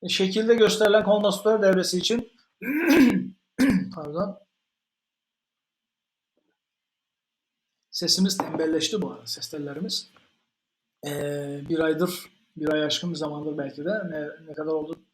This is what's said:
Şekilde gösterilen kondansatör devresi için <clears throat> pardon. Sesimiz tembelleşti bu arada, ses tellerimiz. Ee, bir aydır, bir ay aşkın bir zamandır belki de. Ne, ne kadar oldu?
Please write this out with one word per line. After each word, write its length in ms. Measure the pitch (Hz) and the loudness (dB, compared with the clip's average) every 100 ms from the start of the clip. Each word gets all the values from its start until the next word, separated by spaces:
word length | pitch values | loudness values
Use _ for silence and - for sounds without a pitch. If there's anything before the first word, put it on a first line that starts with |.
| 185 | -4
Şekilde 460 | - 190 196 220 233 | 0 0 0 2 6
gösterilen 480 | 214 196 214 214 | 6 4 4 4
kondansatör 580 | 202 208 202 196 214 214 | 4 4 4 0 2 4
devresi 360 | 202 185 180 180 | 4 4 2 -2
için 340 | 170 240 240 _ _ _ | 0 -2 -4 _ _ _
<clears throat> 720 | 220 294 339 311 254 190 - - _ - 269 190 185 - | -4 -2 4 6 8 6 -2 -12 _ 0 2 2 0 -8
pardon. 440 | 151 151 190 196 _ _ _ _ _ _ _ _ _ _ _ _ _ _ _ _ _ _ _ _ _ _ _ _ _ _ _ _ _ _ _ _ _ _ _ | -8 -4 -6 -6 _ _ _ _ _ _ _ _ _ _ _ _ _ _ _ _ _ _ _ _ _ _ _ _ _ _ _ _ _ _ _ _ _ _ _
Sesimiz 460 | - 175 175 190 - | -8 -2 2 2 0
tembelleşti 640 | - 160 160 160 - 214 | -4 -2 0 0 0 -2
bu 100 | 147 | -4
arada, 160 | - - | -8 -12
ses 220 | - - | -12 -10
tellerimiz. 600 | 151 143 143 180 - - _ _ _ _ _ _ _ _ _ 147 | -10 -10 -8 -6 -6 -8 _ _ _ _ _ _ _ _ _ -10
Ee, 560 | 143 143 143 143 143 139 | -6 -6 -6 -8 -10 -6
bir 100 | 160 | -2
aydır, 520 | 160 156 175 - - _ _ - | 0 2 0 -2 -14 _ _ -6
bir 160 | 151 | -2
ay 100 | 151 | 0
aşkın 260 | 151 - 180 | 0 -2 -4
bir 40 | 160 | -4
zamandır 420 | 151 147 151 151 | -6 -6 -8 -6
belki 280 | 139 131 151 | -8 -6 -6
de. 40 | 214 180 | -4 -6
Ne, 200 | 156 147 - 160 | -8 -10 -12 -16
ne 40 | |
kadar 180 | 147 156 | -10 -4
oldu? 240 | 156 156 165 _ | -4 -4 -12 _